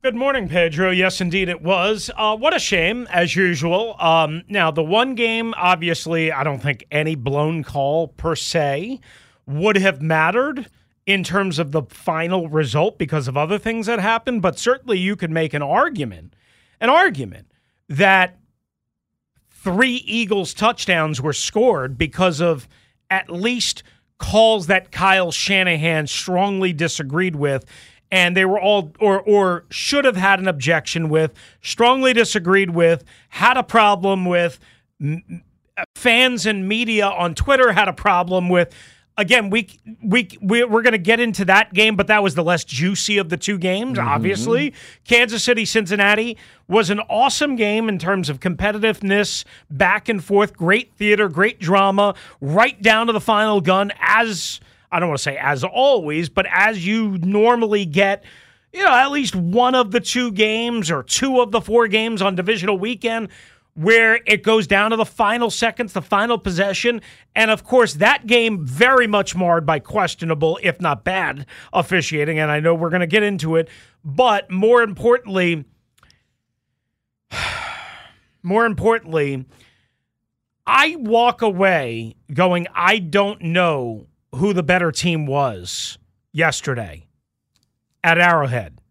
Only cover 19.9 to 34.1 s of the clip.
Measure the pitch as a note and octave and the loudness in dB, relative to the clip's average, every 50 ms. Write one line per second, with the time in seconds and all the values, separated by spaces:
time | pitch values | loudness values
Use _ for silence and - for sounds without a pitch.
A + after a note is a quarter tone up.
19.9 | A#3+ B3 - - G#3 A#3 A#3 F#3+ G#3+ G3+ F3+ D3 - - G#3+ A3 A#3+ - - - | 0 -4 -6 -6 -4 -4 -2 0 -2 -2 -2 -6 -6 0 0 0 0 0 -2 0
20.9 | F#3 E3+ D#3 D#3 D3+ A#2+ C3 D3+ C#3 - - - - G#3+ A#3 B3+ G#3+ D3+ B2+ C3 | 0 0 0 -2 -2 -4 -4 -6 -4 -4 -6 -4 -2 2 2 2 2 0 -2 -6
21.9 | C3+ A#2 E3+ D3+ - - F#3 F#3 E3 C3+ E3+ E3+ E3 C#3 - - _ _ _ _ | -4 -4 -4 -4 0 0 0 0 2 0 0 -2 -2 -2 -6 -18 _ _ _ _
22.9 | _ _ _ _ F#3 F#3+ - - E3+ F3 F#3 A#3 B3 A#3+ - - - - - _ | _ _ _ _ -4 -4 -4 -6 -10 -6 -4 -4 -4 -2 -4 -6 -6 -8 -12 _
23.9 | _ _ _ _ _ _ - - - G#3+ A3+ A3+ A3 G#3+ F3 D3+ G3 F#3 F#3 _ | _ _ _ _ _ _ -8 0 4 4 6 6 4 2 0 0 0 0 0 _
24.9 | - - F3 F#3+ F#3+ F#3+ F#3 E3+ D3+ - - - G3 F#3+ F#3 F3+ E3+ D#3 D3+ E3 | -6 0 2 2 4 4 2 0 -4 -6 -4 -2 0 0 2 0 0 0 0 0
25.9 | E3 D#3 D3+ C3+ - - - - F#3 F3+ F#3+ G3+ G3+ F#3+ F#3+ F#3 F3+ C#3+ E3 E3 | 0 -2 -2 -4 -6 -8 -6 -4 -2 0 0 0 0 -2 -2 -2 -2 -2 -4 -4
26.9 | - - D#3 C3+ C#3 E3 F#3 F#3 E3 D3 D3 C#3+ C#3 C3 - _ - - - - | -4 -6 -8 -4 -2 -2 -2 -2 -2 -2 -2 -2 -2 -4 -6 _ -20 -20 -20 -20
27.9 | _ _ _ _ - F#3 F3+ F3 F3 F#3+ F#3+ F#3 F#3+ G#3 F#3 G3 G#3 G3+ F3+ D3+ | _ _ _ _ 0 2 2 2 2 2 2 2 0 0 2 2 2 2 0 -4
28.9 | - - A3 G#3 G3 G3 F#3+ G#3+ G#3 G3+ G3 F#3 F3 E3+ - _ - - - - | -6 0 2 2 2 2 2 2 4 4 4 2 0 -2 -6 _ -12 -8 -6 -2
29.9 | - C#4+ C#4 C4+ A3+ F3+ F#3 G3 G3 F#3+ F#3 F#3+ F3+ C#3+ B2 C#3 E3+ D#3 D3 - | 0 2 2 2 0 2 2 2 2 2 2 -2 -2 -2 0 0 0 0 0 -4
30.9 | - E3 E3 D#3 D3+ D#3+ D#3+ D#3 - - - - _ _ _ - - - A#3 A#3+ | -6 -4 -2 0 2 2 0 0 -4 -10 -20 -20 _ _ _ -12 -2 2 4 4
31.9 | B3+ C4+ C4 C4 B3+ A#3 A3+ F#3 - G#3 E3+ E3+ F#3+ G3 G3 F3+ E3+ E3 E3+ E3 | 4 4 2 2 4 4 2 2 0 -4 0 2 2 2 2 0 0 2 4 4
32.9 | E3+ D#3+ - _ - _ _ _ - - F#3 A#3 B3+ C4 B3 - - A3+ G#3+ G#3 | 2 2 -4 _ -20 _ _ _ -6 2 2 2 2 2 -2 0 4 4 4 4
33.9 | G#3 F#3 F3 G3 | 4 2 0 -2